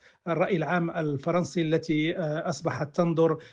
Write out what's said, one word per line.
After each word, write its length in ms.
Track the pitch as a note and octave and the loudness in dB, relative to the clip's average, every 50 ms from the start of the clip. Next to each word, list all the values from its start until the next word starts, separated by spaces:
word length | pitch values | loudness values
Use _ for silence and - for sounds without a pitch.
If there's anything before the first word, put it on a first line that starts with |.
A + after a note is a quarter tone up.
| _ - _ _ _ F3 | _ -20 _ _ _ -4
الرأي 300 | E3+ G3+ F#3+ - G3+ D#3+ | 0 0 2 2 2 0
العام 340 | D#3 C#3 F3+ F3 E3+ E3 | 0 0 0 0 0 0
الفرنسي 680 | - F3 D#3 D3+ C#3+ C3+ - E3+ E3 F3+ E3+ - - F3+ | -2 -2 -2 -2 -2 -2 -2 0 0 0 0 0 -2 -2
التي، 560 | E3 D#3 D#3+ D#3+ D#3+ - D#3 D3+ D3+ D#3+ - - | 0 2 0 0 0 0 0 0 2 0 -2 -2
آه، 320 | D#3 D3+ D3+ D#3+ E3 F#3 | -2 -2 -4 -4 -4 -4
أصبحت 460 | D#3 - - E3 B2+ B2+ D#3 D3 - | -6 -4 -4 -4 -4 -2 -6 -4 0
تنظر 420 | F3+ F3 E3+ D#3+ D#3+ E3 D#3+ D#3 D#3 - - | 0 2 2 4 4 4 4 4 0 -4 -12